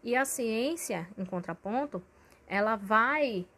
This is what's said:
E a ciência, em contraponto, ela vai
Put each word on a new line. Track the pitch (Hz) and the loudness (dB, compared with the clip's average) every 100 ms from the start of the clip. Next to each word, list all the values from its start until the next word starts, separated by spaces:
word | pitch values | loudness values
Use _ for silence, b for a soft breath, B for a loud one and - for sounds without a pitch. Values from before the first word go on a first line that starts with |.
E | 226 247 | 0 0
a | |
ciência, | 269 - 233 220 262 330 - 185 175 202 | 0 0 0 0 0 -2 -4 -6 -6 -8
em | 185 | -4
contraponto, | 180 175 170 196 240 294 185 - b b b - | -4 -6 -8 -4 -2 -2 -6 -10 b b b -4
ela | 196 214 220 | 0 2 0
vai | 196 220 240 302 285 202 180 | 4 4 6 4 2 0 -6